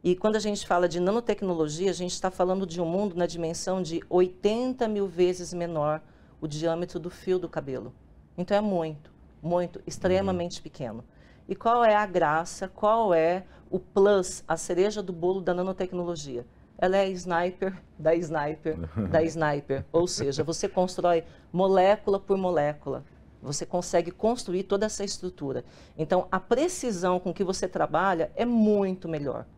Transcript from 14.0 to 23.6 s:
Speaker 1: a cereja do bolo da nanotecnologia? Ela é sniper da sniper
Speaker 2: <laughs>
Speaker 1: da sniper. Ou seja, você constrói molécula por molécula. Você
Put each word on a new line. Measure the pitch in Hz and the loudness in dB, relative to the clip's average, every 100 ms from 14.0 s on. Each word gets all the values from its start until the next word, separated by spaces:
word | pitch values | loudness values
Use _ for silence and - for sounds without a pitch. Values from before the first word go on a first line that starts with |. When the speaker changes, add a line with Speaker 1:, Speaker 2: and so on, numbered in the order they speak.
| 196 202 180 - - | 6 6 2 -6 -4
Speaker 1:
a | 160 | -4
cereja | - 175 202 208 | -2 2 2 0
do | 185 | -8
bolo | 175 175 196 | -2 0 0
da | 185 | 0
nanotecnologia? | 175 185 190 185 180 175 170 147 120 120 - - - | -2 -2 -4 -4 -4 -4 -6 -8 -10 -12 -20 -20 -2
Ela | 185 190 | 2 2
é | 190 | 2
sniper | 185 175 170 180 185 190 190 - - | -2 -2 0 0 -2 -4 -4 -16 -2
da | 156 | 2
sniper | 170 170 156 147 156 160 156 82 - | 2 2 -2 -4 -4 -6 -6 -6 -4
Speaker 2:
<laughs> | 101 | 2
Speaker 1:
da | 160 | 2
sniper. | 160 160 156 143 - 135 - | 2 0 0 0 -2 -4 0
Ou | 165 175 | 0 0
seja, | - 139 135 | 0 -2 -2
você | 151 160 202 | -2 -2 -2
constrói | 190 185 185 175 170 165 - - | 0 0 2 2 2 0 -20 -6
molécula | 175 190 190 185 208 - 196 | 0 4 6 6 4 2 -2
por | - 196 | 0 0
molécula. | 185 165 147 151 - 131 139 - - - | 2 0 0 -2 -8 -8 -10 -20 -20 -16
Você | 127 143 | -8 -8